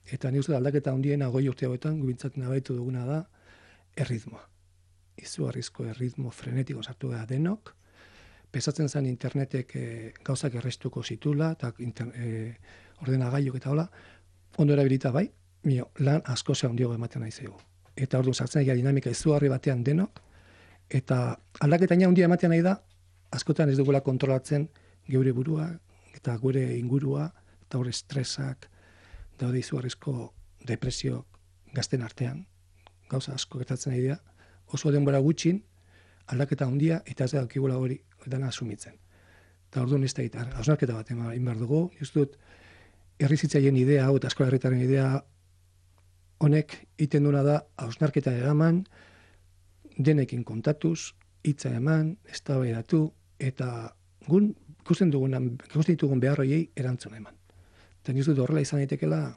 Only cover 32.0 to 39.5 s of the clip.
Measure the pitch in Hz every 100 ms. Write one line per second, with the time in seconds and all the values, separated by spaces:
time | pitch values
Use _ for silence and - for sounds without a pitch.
32 | 117 - 123 143 190 _ _ _ - _
33 | _ 135 139 131 - 127 127 127 - 123
34 | 131 147 - _ - - _ 147 151 143
35 | 139 139 143 165 165 190 - _ _ -
36 | _ _ - 127 143 139 135 139 160 165
37 | - - 127 143 120 135 135 127 127 135
38 | _ _ - 131 131 - 117 107 - -
39 | _ _ _ - _